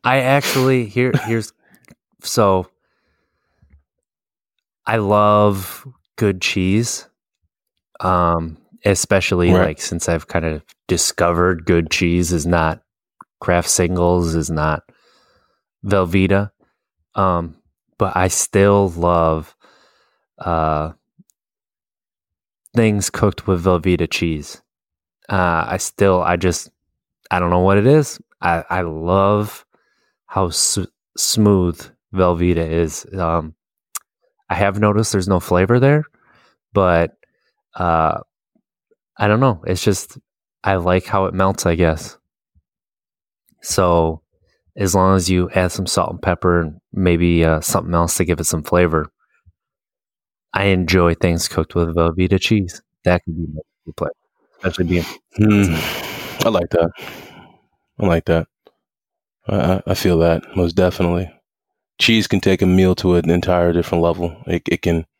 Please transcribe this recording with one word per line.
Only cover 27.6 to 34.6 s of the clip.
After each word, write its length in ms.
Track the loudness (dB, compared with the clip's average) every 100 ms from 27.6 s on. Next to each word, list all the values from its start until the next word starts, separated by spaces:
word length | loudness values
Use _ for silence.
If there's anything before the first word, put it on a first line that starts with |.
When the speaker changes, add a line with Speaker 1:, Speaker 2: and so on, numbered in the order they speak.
Speaker 1:
what 160 | 4 4
it 80 | 4
is. 320 | 4 2 -8 -20 _
I, 220 | -2 -2 -2
I 120 | -6
love 840 | -6 -6 0 2 2 2 -2 -10 _ _ _ _ _ _ _
how 220 | -2 -2
s-, 320 | -2 -2 -4 -6 _ _ -8
smooth 640 | -4 2 4 4 0 -4 -14 _ _
Velveeta 540 | 0 0 2 0 0 0
is. 380 | -2 -2 -4 -12 -6
Um, 360 | -2 -2 -4 -16 _ _ _ -18 _ _ _ _ _
I 60 |
have 240 | -2